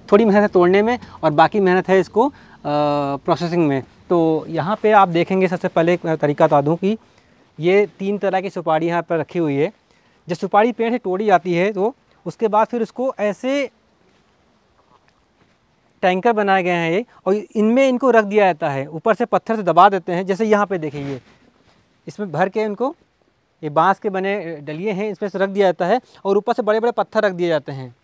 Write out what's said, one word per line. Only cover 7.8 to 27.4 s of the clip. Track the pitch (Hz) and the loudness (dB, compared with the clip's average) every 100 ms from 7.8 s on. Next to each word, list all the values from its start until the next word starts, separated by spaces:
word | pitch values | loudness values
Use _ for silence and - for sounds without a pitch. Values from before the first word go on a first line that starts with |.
| 208 - | 0 -4
तीन | 196 202 | -6 -4
तरह | 202 190 | -2 -4
की | 190 | -4
सुपारी | 185 165 156 165 | -6 -2 0 0
यहाँ | 170 | -4
पर | 160 170 | -2 -4
रखी | 151 180 | -4 -4
हुई | 160 139 | -2 -2
है। | 170 - _ _ _ _ - | -4 -6 _ _ _ _ -12
जब | 175 | -8
सुपारी | 190 202 226 | -2 2 2
पेड़ | 233 226 | 0 -4
से | 247 | -4
तोड़ी | 190 185 214 | -4 -4 2
जाती | 180 185 | 2 2
है, | 170 190 | -2 -2
तो | 202 208 - _ _ 180 | -2 -4 -6 _ _ -14
उसके | - 220 | -6 -2
बाद | 208 220 | 0 -2
फिर | 240 | -2
उसको | 220 - 262 - | -6 -6 -6 -4
ऐसे | 208 190 254 285 254 _ _ _ _ _ _ _ _ _ _ _ _ _ _ _ _ _ _ _ _ _ _ - | -4 -4 -4 -4 -6 _ _ _ _ _ _ _ _ _ _ _ _ _ _ _ _ _ _ _ _ _ _ -2
टैंकर | 185 185 233 | 0 2 0
बनाए | 214 202 190 | 0 2 2
गए | 180 | 0
हैं | 175 165 | -2 0
ये, | 180 240 _ - | -2 -4 _ -4
और | 202 - 226 | -4 -4 -2
इनमें | 214 240 269 | 0 2 2
इनको | 247 262 | 0 2
रख | 226 208 | 2 2
दिया | 208 196 | 2 2
जाता | 160 160 | 0 -4
है। | 139 139 | -4 -8
ऊपर | 156 226 | -4 -2
से | 208 233 | -2 0
पत्थर | 190 - 220 | -2 -2 -4
से | |
दबा | 180 160 196 | 0 6 6
देते | 196 170 | 4 -4
हैं, | 175 190 | -4 -2
जैसे | 185 220 | -2 2
यहाँ | 208 202 | 2 0
पे | 190 | -4
देखिए, | 156 143 | -6 -8
ये | 139 131 _ _ _ _ _ _ _ _ - | -10 -10 _ _ _ _ _ _ _ _ -18
इसमें | - 208 | -12 -8
भर | 147 190 | -2 -2
के | 220 | -2
इनको, | 214 202 254 339 _ _ _ _ _ _ | -4 -4 -6 -6 _ _ _ _ _ _
ये | 151 | -4
बांस | 147 175 190 | 0 2 2
के | 220 | -2
बने | 190 190 202 165 160 | -4 -4 -4 -6 -12
डलिए | 147 156 202 | -12 -8 -6
हैं, | 185 214 | -4 -6
इसमें | 196 208 | -6 -6
से | 190 | -4
रख | 196 | -2
दिया | 196 190 | 2 0
जाता | 170 175 | 2 0
है | 240 - - 196 | -2 -4 -8 -2
और | 196 | 0
ऊपर | 208 | 0
से | 233 | -2
बड़े-बड़े | 214 220 233 | 0 0 0
पत्थर | 226 196 220 | -2 -4 -2
रख | 208 | -2
दिए | 175 | -2